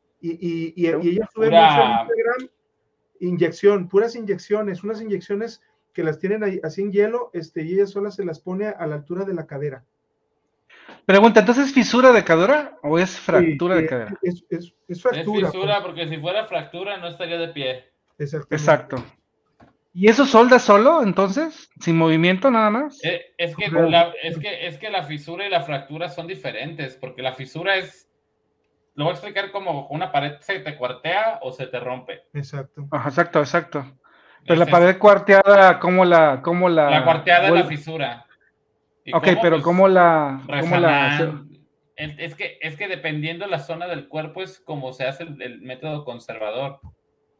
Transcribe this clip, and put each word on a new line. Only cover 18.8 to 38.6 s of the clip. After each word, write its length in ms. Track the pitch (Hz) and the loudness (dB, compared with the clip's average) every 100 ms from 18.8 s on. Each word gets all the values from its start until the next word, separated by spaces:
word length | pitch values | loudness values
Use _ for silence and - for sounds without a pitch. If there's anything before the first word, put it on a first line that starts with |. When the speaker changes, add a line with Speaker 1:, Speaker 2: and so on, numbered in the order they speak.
| - 131 117 _ _ _ _ _ _ _ _ | 0 -12 -12 _ _ _ _ _ _ _ _
Speaker 3:
¿Y 140 | 175 202 | 2 4
eso 180 | 226 277 | 6 6
solda 340 | 226 240 247 | 6 8 6
solo, 420 | - 202 254 330 | 6 6 6 4
entonces? 680 | 214 175 196 214 320 - - _ | 2 0 0 -2 -6 -8 -20 _
¿Sin 180 | 170 165 | -2 2
movimiento 540 | 160 160 175 185 269 | 2 2 2 2 2
nada 180 | 233 214 | 2 2
más? 340 | 226 294 - | 0 -6 -8
Speaker 2:
Eh, 300 | 156 170 - - | -8 -8 -10 -8
es 180 | 170 151 | -8 -6
que 140 | 202 | -4
Speaker 1:
Correcto. 200 | 165 165 | 0 2
Speaker 2:
la, 240 | 170 170 165 | 4 2 -2
es 160 | 160 160 | -10 -8
que, 300 | 208 170 170 | -10 -10 -12
es 100 | - | -12
que 120 | 214 | -8
la 120 | 196 | -8
fisura 440 | 147 147 156 175 202 | -6 -10 -12 -10 -4
y 20 | |
la 120 | 175 | -4
fractura 480 | 160 139 - 156 175 | -4 -8 -10 -10 -10
son 180 | - 165 | -10 -14
diferentes, 680 | 190 135 110 139 147 135 - | -12 -12 -10 -12 -12 -14 -14
porque 280 | 127 - | -16 -10
la 100 | 127 | -10
fisura 420 | 127 131 160 180 190 | -10 -12 -8 -4 -4
es... 300 | 180 - _ _ _ _ _ _ _ _ _ | -6 -16 _ _ _ _ _ _ _ _ _
Lo 120 | 139 156 | -6 -6
voy 60 | |
a 40 | 175 | -6
explicar 360 | 208 190 196 | -8 -10 -8
como 360 | 202 190 143 - | -8 -8 -8 -8
una 240 | 151 185 | -8 -4
pared 220 | 143 147 - | -4 -4 -8
se 180 | - 190 | -10 -10
te 180 | 156 143 | -10 -8
cuartea 640 | 123 123 160 190 220 - | -8 -8 -6 -2 -2 -4
o 100 | 131 | -10
se 140 | 123 127 | -12 -12
te 140 | 123 | -10
rompe. 420 | 127 127 104 - _ | -10 -12 -14 -20 _
Speaker 1:
Exacto. 540 | 147 139 143 135 - 143 | -14 -12 -14 -14 -16 -10
Speaker 3:
Ajá, 180 | 147 143 | -6 -2
exacto, 300 | 143 170 160 | 0 0 0
exacto. 400 | 143 175 160 147 135 _ _ _ _ _ | 0 -2 -4 -8 -12 _ _ _ _ _
Pero 100 | - | 0
Speaker 2:
Es 60 | 165 | 2
Speaker 3:
la 60 | 156 | 4
Speaker 2:
eso. 60 | |
Speaker 3:
pared 260 | 175 180 185 | 6 6 6
cuarteada, 800 | 208 196 196 196 196 202 190 170 | 6 6 6 6 8 10 8 6
¿cómo 260 | 175 180 180 | 2 2 6
la, 360 | 170 156 131 | 6 6 4
cómo 260 | 170 175 180 | -2 0 2
la 200 | 165 147 | 4 4
Speaker 2:
La 120 | 151 | 4
cuarteada 420 | 165 151 180 175 190 | 2 2 4 4 4
es 60 | |
la 80 | 170 | 2
Speaker 3:
vuelve? 140 | - 147 | 2 -4
Speaker 2:
fisura. 500 | 160 160 127 120 _ _ _ _ | -10 -8 -8 -10 _ _ _ _